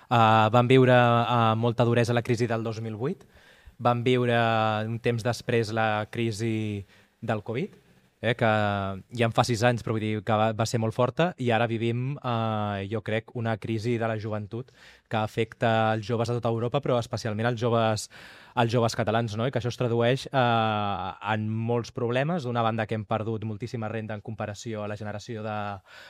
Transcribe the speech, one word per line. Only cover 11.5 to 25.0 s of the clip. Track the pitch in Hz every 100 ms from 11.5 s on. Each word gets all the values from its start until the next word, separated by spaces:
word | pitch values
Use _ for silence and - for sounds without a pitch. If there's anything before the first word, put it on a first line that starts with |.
| 110
ara | 117
vivim, | 113 117 120 127 143
eh, | 123 117 113 107 104 101 98
jo | 110 -
crec, | 110 - 123
una | 113 113
crisi | 117 113 117 117
de | 113
la | 110
joventut | 107 107 104 117 131 - - - -
que | 110
afecta | 110 - 113 - 120 113 110
els | 110
joves | 104 113 113
a | 120
tota | 117
Europa, | 113 117 143
però | 139 120
especialment | 113 113 113 104 117
als | 117
joves, | 120 117 113 107 - - - - - 123
als | 117
joves | 123 113 -
catalans, | 110 110 117 107
no? | 123
I |
que | 127
això | 120
es | -
tradueix, | 123 117 117 135 -
eh, | 135 120 113 110 104 101 92 92 - 101
en | 110 107
molts | 110 113 120 110 -
problemes. | 120 123 147 175
D'una | 123 120 113
banda, | 110 107
que | 110
hem | 104
perdut | 110 107 110 110
moltíssima | 104 120 120 107
renda | 110 110 107
en | 110
comparació | 110 104 101 120 107
a | 104
la |
generació | 104